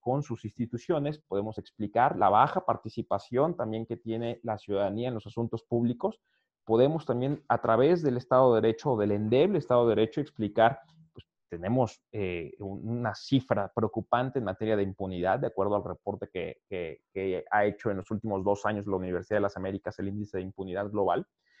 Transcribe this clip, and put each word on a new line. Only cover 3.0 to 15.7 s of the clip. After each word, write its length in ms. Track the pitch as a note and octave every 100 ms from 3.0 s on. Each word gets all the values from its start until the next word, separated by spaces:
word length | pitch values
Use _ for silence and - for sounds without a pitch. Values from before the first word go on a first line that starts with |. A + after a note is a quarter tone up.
| A2 G2+ - B2 D#3 F3
también 280 | A2+ A2 A2+
que 100 | A#2
tiene 440 | A2+ A2+ A#2 A#2
la 140 | A#2 G#2
ciudadanía 520 | - G2 G2+ G#2 B2+
en 60 |
los 120 | A2+ G#2
asuntos 360 | A#2 A#2 A2+
públicos, 560 | - A#2+ A#2+ A#2+ F#3+ - _ _ _ _
podemos 400 | - A2+ C3+ D#3+
también, 380 | - A#2+ C3+ D3 -
a 120 | A#2+
través 420 | A2+ A2+ C#3 F3
del 140 | D3+ B2
Estado 380 | - C3 C3
de 80 | A2+
Derecho 300 | A2+ A2 D3
o 40 | A2+
del 140 | G#2
endeble 460 | G#2 G#2+ B2 F3+ F#3
Estado 280 | - B2 A#2
de 100 | G#2
Derecho, 240 | A2 -
explicar, 600 | C#3 - G#2 A2+ A2+ - - _ _
pues, 140 | - - _ -
tenemos, 520 | E2+ F#2 B2+ A2+ - _
eh, 420 | G#2+ F#2 F2 D#2 -
un, 280 | G2 G2 A2
una 260 | A#2+ A#2
cifra 580 | F#2+ - C3+ - G#2+ G2
preocupante 640 | - G#2+ A2+ - A#2+ C3 C3+
en 60 |
materia 320 | G2+ G2 A2 G#2
de 60 |
impunidad, 580 | G2 G2 F#2+ F2+ F2+ G2
de 80 | C3
acuerdo 260 | - G2